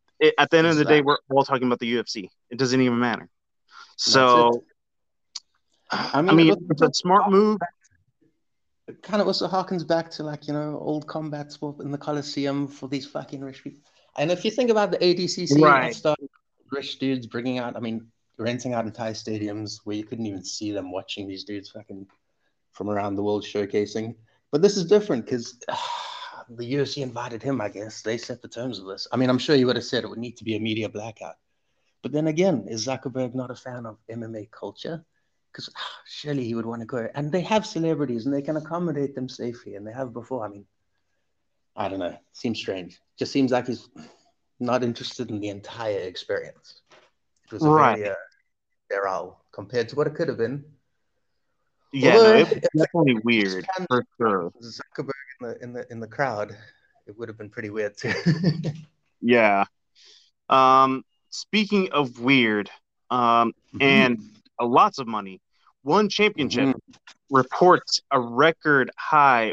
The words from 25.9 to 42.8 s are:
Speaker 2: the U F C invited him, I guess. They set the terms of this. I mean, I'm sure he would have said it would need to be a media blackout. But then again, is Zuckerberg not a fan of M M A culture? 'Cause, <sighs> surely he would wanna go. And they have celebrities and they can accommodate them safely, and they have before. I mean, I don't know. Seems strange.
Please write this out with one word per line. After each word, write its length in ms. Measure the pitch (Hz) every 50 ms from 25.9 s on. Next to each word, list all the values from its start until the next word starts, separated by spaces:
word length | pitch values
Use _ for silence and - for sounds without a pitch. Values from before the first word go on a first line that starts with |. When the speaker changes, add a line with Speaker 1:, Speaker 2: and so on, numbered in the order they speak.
| - - - - - - - - - - - -
Speaker 2:
the 140 | 117 120 120
U 180 | 120 139 143
F 60 | 135 -
C 140 | - 143
invited 400 | 135 123 117 120 123 127 117 110
him, 180 | 123 139 139 117
I 80 | 104 101
guess. 340 | - 98 107 113 - -
They 140 | - 107 113 117
set 220 | - - 120 -
the 60 | - 113
terms 300 | - 117 123 131 110 95
of 60 | 95
this. 200 | 95 98 - - -
I 40 | 120
mean, 120 | 123 127 127
I'm 80 | 127 123
sure 160 | - - 151
he 100 | 131 123
would 100 | 127 117
have 80 | 120 -
said 180 | - 131 117
it 60 | 104 101
would 100 | 104 113
need 200 | 120 120 113 -
to 60 | 101
be 120 | 110 107
a 40 | 104
media 280 | 110 113 113 113 104 98
blackout. 480 | 110 104 107 117 - - 98 76 - _ _ _ _ _ _ _ _ _ _ _ _ _
But 80 | - 127
then 140 | 139 151 160
again, 400 | 160 151 165 190 196 156 113 95 -
is 180 | 113 110 110
Zuckerberg 480 | 131 131 120 - 135 117 127 127 117 123
not 160 | 131 127 123
a 40 | 123
fan 300 | - - 131 123 123 117
of 120 | 110 104 _ _ -
M 140 | 113 117 113
M 100 | 113 113
A 120 | 107 101
culture? 580 | - - - 101 101 - - - - 165 160 - _ _ _ _ _ _ _ _ _
'Cause, 180 | - - 143 - -
<sighs> 320 | - - - - - _ -
surely 360 | - - - 147 147 135 123
he 120 | 113 117
would 100 | 117 113
wanna 200 | 113 117 117 113
go. 220 | - 135 120 113 117 -
And 160 | 143 147 151
they 120 | 165 180
have 220 | 170 - 220 214 -
celebrities 600 | - - 165 165 160 160 143 143 123 120 113 113
and 80 | 139 143
they 80 | 143
can 140 | 139 156 156
accommodate 580 | 151 156 156 165 175 175 165 143 143 139 139 139
them 140 | 131 127 127
safely, 480 | - - 113 120 117 120 - 107 101
and 100 | 98 104
they 60 | 107
have 200 | 113 131 135 123
before. 320 | 110 123 117 - 131 123 107
I 40 | 104
mean, 180 | 101 101 101 _ _ _ _ _ _ _ _ _ _ _ _ _ _ _ _ _ _ _ _ _ _
I 120 | 107 101 92
don't 120 | 95 95
know. 180 | 87 85 - - _ _
Seems 260 | _ - - 120 107 -
strange. 420 | - 110 95 92